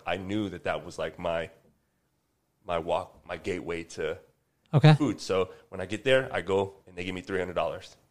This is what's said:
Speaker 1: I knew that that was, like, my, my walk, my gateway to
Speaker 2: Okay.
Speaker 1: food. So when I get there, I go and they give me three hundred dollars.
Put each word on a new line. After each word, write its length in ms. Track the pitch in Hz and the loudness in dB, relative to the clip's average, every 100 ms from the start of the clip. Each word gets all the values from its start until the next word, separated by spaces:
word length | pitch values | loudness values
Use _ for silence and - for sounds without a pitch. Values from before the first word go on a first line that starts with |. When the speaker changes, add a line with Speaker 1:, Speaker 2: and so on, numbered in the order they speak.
| - | -4
Speaker 1:
I 120 | 92 | -4
knew 320 | 92 104 101 | -2 -2 -2
that 140 | 85 95 | -4 -4
that 200 | 78 82 | -4 -6
was, 120 | 80 | -6
like, 180 | 80 - | -6 -4
my, 300 | 90 82 80 - _ _ _ _ _ _ _ _ _ _ 87 | -2 -2 -4 -10 _ _ _ _ _ _ _ _ _ _ -4
my 120 | 85 | -2
walk, 400 | 82 87 92 - 87 | 0 -2 -2 -12 -12
my 100 | 87 | -8
gateway 460 | 87 90 76 85 | -4 -4 -4 -6
to 340 | 82 - 78 82 - _ _ _ _ | -6 -4 -4 -4 -10 _ _ _ _
Speaker 2:
Okay. 200 | 151 156 | 6 8
Speaker 1:
food. 260 | 151 139 - | 8 4 -2
So 300 | - 95 92 - - | 0 0 0 -4 -16
when 120 | 92 | -10
I 40 | 92 | -6
get 180 | 104 | -2
there, 260 | 131 131 131 | 4 4 2
I 100 | 90 | -2
go 340 | 87 98 98 - - | 2 2 2 -4 -16
and 80 | 90 | -8
they 80 | |
give 100 | 92 92 | -6 -6
me 60 | |
three 180 | 87 95 | -4 -2
hundred 160 | 90 85 | -2 0
dollars. 400 | 82 87 - - _ | -2 -4 -12 -20 _